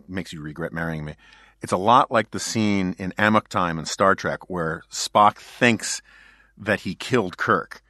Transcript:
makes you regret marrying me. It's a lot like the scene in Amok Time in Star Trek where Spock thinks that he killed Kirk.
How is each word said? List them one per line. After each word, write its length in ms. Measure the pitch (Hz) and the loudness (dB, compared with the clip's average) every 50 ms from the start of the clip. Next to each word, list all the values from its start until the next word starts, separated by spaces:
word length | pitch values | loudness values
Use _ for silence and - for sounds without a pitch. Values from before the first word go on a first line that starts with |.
| - | -18
makes 260 | 85 92 95 - - - | -12 -10 -10 -10 -10 -12
you 80 | 80 | -12
regret 320 | 73 76 73 80 82 80 - | -12 -12 -10 -8 -8 -8 -6
marrying 320 | 82 82 82 80 80 76 | -6 -6 -4 -6 -6 -8
me. 80 | 76 73 - _ _ - - - _ _ _ | -10 -12 -14 _ _ -20 -20 -20 _ _ _
It's 100 | - - - | -6 -2 -2
a 40 | |
lot 320 | 92 95 107 120 131 - - | 2 4 6 6 6 6 4
like 200 | 135 113 110 - | 2 0 0 -2
the 80 | - 95 | -4 -8
scene 560 | - - - 113 107 104 101 98 92 92 92 | -6 -4 -2 0 0 2 2 0 0 -2 -4
in 160 | - 95 90 - - | -6 -8 -8 -2 0
Amok 300 | 104 107 110 107 - - | 2 4 4 2 0 -2
Time 280 | - 104 90 87 82 | -2 -2 -2 -2 -2
in 80 | 80 78 | -4 -6
Star 300 | - - - 101 98 98 | -6 -2 2 4 4 2
Trek 340 | - - 82 71 - - - | 2 0 -4 -6 -6 -8 -8
where 320 | 92 87 82 80 80 90 - _ | -6 -6 -4 -4 -6 -8 -12 _
Spock 440 | - - - - - 107 104 104 - | -10 -8 -6 0 4 6 6 6 4
thinks 640 | - - - - - 127 120 113 101 - - - - - _ - - - - _ _ _ _ _ | 0 -6 -20 -4 0 2 2 2 2 -2 -6 -8 -10 -12 _ -20 -20 -20 -20 _ _ _ _ _
that 220 | - 107 107 101 90 | -8 -4 -2 -2 -2
he 140 | - 92 85 | -2 -6 -8
killed 420 | - - - 135 123 101 90 - | -8 -4 0 0 0 0 0 -4
Kirk. 460 | - - - 107 82 - - - - _ | -2 0 2 2 2 0 -4 -12 -20 _